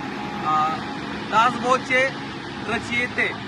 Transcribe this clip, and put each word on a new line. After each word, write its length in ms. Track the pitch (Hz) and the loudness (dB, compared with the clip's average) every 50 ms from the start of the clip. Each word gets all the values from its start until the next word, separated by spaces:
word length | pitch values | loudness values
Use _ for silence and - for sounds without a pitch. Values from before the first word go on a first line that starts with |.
| - - - - - - - - - | -6 -6 -6 -6 -6 -6 -6 -2 0
अ, 220 | 156 156 156 156 160 165 165 - - - - - - - - - - | 2 4 4 4 2 0 -2 -4 -6 -6 -6 -6 -6 -6 -6 -4 2
दासबोधचे 800 | 196 220 226 254 240 226 233 247 254 254 262 - 254 254 262 269 254 - 277 269 - - - - - - - 214 | 4 4 6 6 4 2 2 2 2 2 2 2 4 4 4 2 0 -4 -8 -8 -8 -8 -8 -8 -8 -6 -4 -2
रचयिते 640 | 226 233 - - 240 240 247 247 - 254 226 180 - - - | -2 -2 -2 -2 0 0 0 0 0 0 0 0 -2 -4 -8